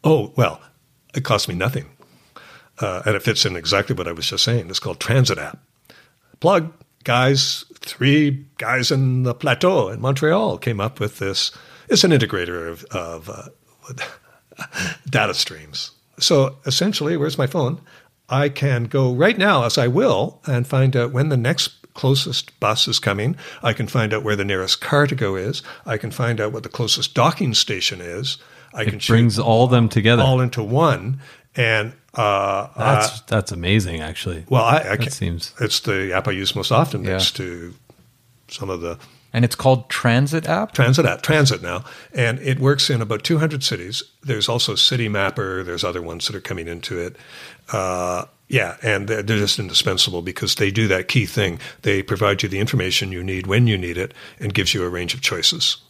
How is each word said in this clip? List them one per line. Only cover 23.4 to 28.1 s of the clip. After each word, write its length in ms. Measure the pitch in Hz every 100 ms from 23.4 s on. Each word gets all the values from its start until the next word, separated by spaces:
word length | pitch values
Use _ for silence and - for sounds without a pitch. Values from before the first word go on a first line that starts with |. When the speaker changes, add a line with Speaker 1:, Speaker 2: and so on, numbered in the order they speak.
| - -
Speaker 1:
I 100 | 117
can 140 | 113 113
find 260 | 127 107
out 120 | 107
where 120 | 107 104
the 80 |
nearest 360 | 101 95 92 -
car 260 | - 143 143
to 80 |
go 220 | 127 107 95
is. 260 | 98 - - - -
I 100 | 110
can 140 | 110
find 300 | - 117 113
out 120 | 107
what 100 | 113
the 60 | -
closest 460 | - 113 - -
docking 400 | - 131 165 156
station 460 | 107 - 98 - 92
is. 380 | 87